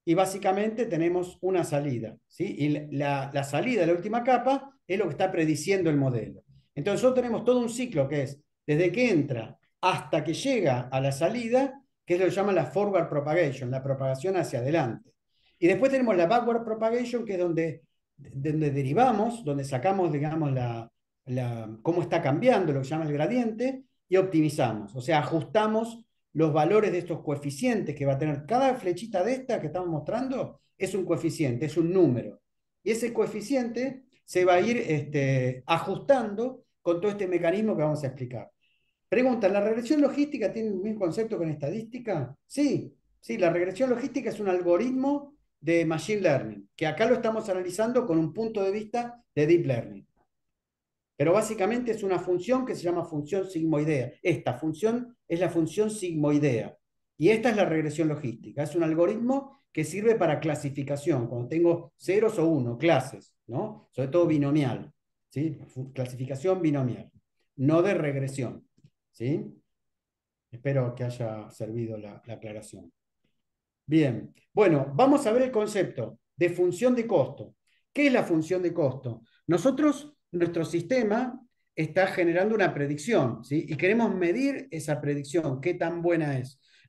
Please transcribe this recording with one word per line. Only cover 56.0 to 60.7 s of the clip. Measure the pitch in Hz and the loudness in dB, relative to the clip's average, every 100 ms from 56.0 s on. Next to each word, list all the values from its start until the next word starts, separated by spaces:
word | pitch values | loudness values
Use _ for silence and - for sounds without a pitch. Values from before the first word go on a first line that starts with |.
| 180 160 147 147 147 113 98 - _ _ _ - | -6 -2 2 2 2 0 -4 -12 _ _ _ 0
Y | 165 | 2
esta | 220 247 | 4 2
es | 208 | 2
la | |
regresión | 165 156 151 - 156 | 2 0 -2 -2 -2
logística. | 147 117 110 104 127 | -2 -6 -8 -10 -6
Es | 147 175 | -2 0
un | |
algoritmo | 160 156 175 220 240 277 277 - _ | 0 2 2 2 0 -2 -4 -14 _
que | - 156 | -6 -4
sirve | 185 220 226 | 0 2 4
para | 170 147 | 2 2
clasificación, | 160 143 143 | -2 -2 -4